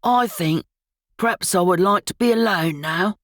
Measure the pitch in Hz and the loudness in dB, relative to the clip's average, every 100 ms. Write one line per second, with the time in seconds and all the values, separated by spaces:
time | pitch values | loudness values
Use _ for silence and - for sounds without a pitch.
0 | 233 247 240 - 160 160 - _ _ _ | 2 2 0 -2 -2 -2 -4 _ _ _
1 | _ _ 233 - - 190 180 175 196 202 | _ _ -2 -2 -2 0 2 2 2 0
2 | - - 240 226 226 190 165 147 156 160 | -2 -2 0 2 2 0 -2 -4 -6 -2
3 | 196 208 | -2 -4